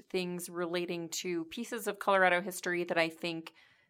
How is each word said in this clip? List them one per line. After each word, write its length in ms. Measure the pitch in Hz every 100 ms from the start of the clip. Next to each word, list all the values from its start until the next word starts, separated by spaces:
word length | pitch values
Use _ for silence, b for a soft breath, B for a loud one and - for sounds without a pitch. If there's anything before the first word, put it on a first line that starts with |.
| -
things 400 | 190 180 175 180
relating 580 | 175 175 175 175 175 165
to 360 | - 185 175 160
pieces 420 | - 233 233 202
of 100 | 202
Colorado 440 | - 196 185 175
history 420 | 185 180 185 175
that 140 | 175 170
I 100 | 165
think 460 | 165 175 165 165 b b b b